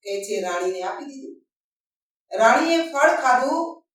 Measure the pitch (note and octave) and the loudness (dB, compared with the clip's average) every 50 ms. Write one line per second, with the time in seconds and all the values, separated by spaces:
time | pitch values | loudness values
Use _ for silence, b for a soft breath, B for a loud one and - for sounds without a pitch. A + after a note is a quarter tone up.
0 | _ G3+ G3 G3 G3 A3 G#3+ F#3+ F#3 F3+ F3 F3+ F#3 F#3 F#3 F3+ F3+ F3+ E3 - | _ -8 -8 -8 -6 -4 -4 -4 -4 -4 -4 -2 -2 -2 -4 -4 -6 -6 -8 -8
1 | C#3+ C#3+ C#3 C3+ C4+ - - - _ _ _ _ _ _ _ _ _ _ _ _ | -12 -14 -14 -16 -16 -16 -18 -20 _ _ _ _ _ _ _ _ _ _ _ _
2 | _ _ _ _ _ _ - F#3+ A3 A3+ B3 C#4 D#4+ E4 E4+ E4 E4 - C#4+ C#4 | _ _ _ _ _ _ 0 4 6 6 6 6 2 2 0 0 0 -2 0 2
3 | D4 D#4 E4+ - - C4 B3 B3 C4 C#4+ D#4+ E4 E4+ E4 - - _ _ _ | 4 4 4 2 2 2 2 4 2 0 -2 -2 -4 -6 -10 -16 _ _ _